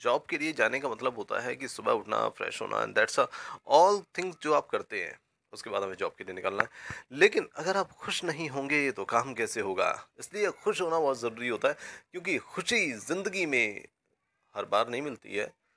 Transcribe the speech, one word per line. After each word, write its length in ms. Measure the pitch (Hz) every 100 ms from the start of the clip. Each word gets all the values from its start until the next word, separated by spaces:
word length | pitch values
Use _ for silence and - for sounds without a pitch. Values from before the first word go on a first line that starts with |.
job 240 | 120 139 -
के 120 | 160
लिए 160 | 156
जाने 260 | 151 110 135
का 100 | 135
मतलब 260 | 110 127 117
होता 240 | 98 101
है 160 | 123 127
कि 120 | 131
सुबह 240 | - 110
उठना, 380 | 113 104 110 113
fresh 320 | - - -
होना, 240 | 101 - 110
and 80 |
that's 260 | 104 113 -
a 80 | 123 - - - -
all 480 | 143 185 208 - -
things 220 | 185 165
जो 120 | 151
आप 160 | 143 -
करते 360 | 104 - 104 82
हैं, 140 | - _ _ _
उसके 180 | 110 113
बाद 140 | 101
हमें 120 | 98 92
job 200 | 87 -
के 60 |
लिए 120 | 95 92
निकलना 280 | 95 101
है। 60 | - - - - -
लेकिन 380 | 131 180 - - -
अगर 220 | 156 -
आप 140 | -
खुश 320 | - - -
नहीं 260 | 175 151 156
होंगे 420 | 139 139 147 139
तो 140 | 107 95
काम 280 | 117 135
कैसे 280 | 113 110 113
होगा? 460 | 98 92 82 - - -
इसलिए 320 | - 202 196
खुश 300 | - 202 190
होना 180 | 170 165
बहुत 200 | 143 127
ज़रूरी 280 | 117 110 123
होता 200 | 107 135
है, 60 | 147 - - _
क्योंकि 260 | 180 175 135
खुशी 540 | - - - 233 170
ज़िंदगी 540 | 110 113 180 202 196 160
में 400 | 127 107 98 - _ _ _ _ _ _ 104
हर 100 | 101
बार 220 | 101 117
नहीं 140 | 120
मिलती 340 | 147 117 - 101
है, 180 | - - _